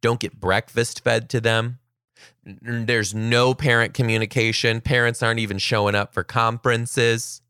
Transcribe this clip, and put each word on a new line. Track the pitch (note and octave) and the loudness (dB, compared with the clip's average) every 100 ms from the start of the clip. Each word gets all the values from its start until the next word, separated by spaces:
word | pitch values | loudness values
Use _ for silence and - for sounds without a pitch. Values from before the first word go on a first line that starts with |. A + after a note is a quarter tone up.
don't | A#2 A#2 | 0 -2
get | - - | -4 -6
breakfast | F#2 G2 - A#2 A#2 - | 0 0 0 -4 -4 -2
fed | - A2+ A#2 | -2 -2 -2
to | A#2+ | -2
them. | A2+ A2+ A#2 B2 _ _ _ _ - _ - | 0 0 -2 -8 _ _ _ _ -20 _ -20
N-, | G2 A#2 A#2+ A2+ | -18 -8 -6 0
there's | A#2 G#2 | 0 0
no | G#2+ A2+ A#2+ B2+ | -4 0 4 4
parent | B2+ D3 A#2 A#2 | 2 4 4 2
communication. | - A#2+ A2 A2 - A2+ A2 A#2+ A2+ | 0 0 0 0 0 0 0 0 -2
Parents | - B2 A#2+ A2+ | 0 2 2 0
aren't | A#2 A2+ | 0 0
even | G#2+ G2 | -2 -4
showing | - A2 G#2 | -2 0 2
up | G2+ G2+ | 0 -2
for | - | -4
conferences. | F2+ B2 A2+ A#2 C3 A#2 A#2 - A#2 A2+ - - _ | -4 0 0 0 -2 -2 -2 0 0 0 -4 -14 _